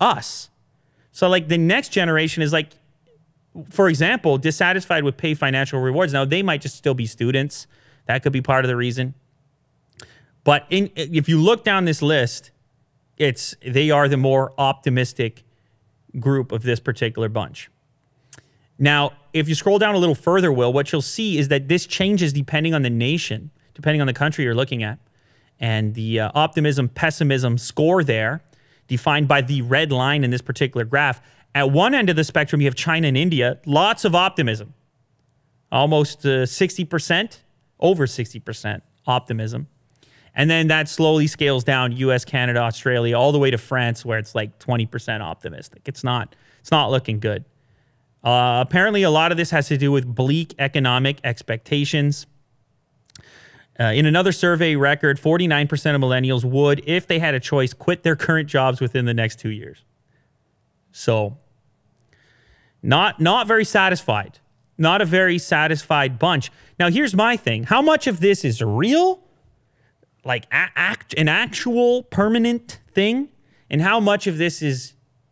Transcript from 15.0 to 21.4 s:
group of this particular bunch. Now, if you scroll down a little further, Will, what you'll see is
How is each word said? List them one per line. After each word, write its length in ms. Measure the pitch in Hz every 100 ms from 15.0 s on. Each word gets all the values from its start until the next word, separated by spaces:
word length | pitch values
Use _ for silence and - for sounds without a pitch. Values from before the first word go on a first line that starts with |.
| 123 - 117 - _ _ _ _ _ _ _ 135
group 320 | 123 139 127
of 140 | 117
this 160 | 123 113
particular 480 | - 117 117 113 113
bunch. 420 | 110 90 - - _ _ _ _ _ _ - _ _ _ -
Now, 360 | 139 147 143 - _
if 160 | 160 151
you 60 |
scroll 240 | 151 - 202
down 160 | 214
a 40 | 202
little 180 | 175 139
further, 360 | - 185 180
Will, 200 | 131 120
what 180 | 131 139
you'll 100 | 156
see 380 | 135 - 220
is 80 | 156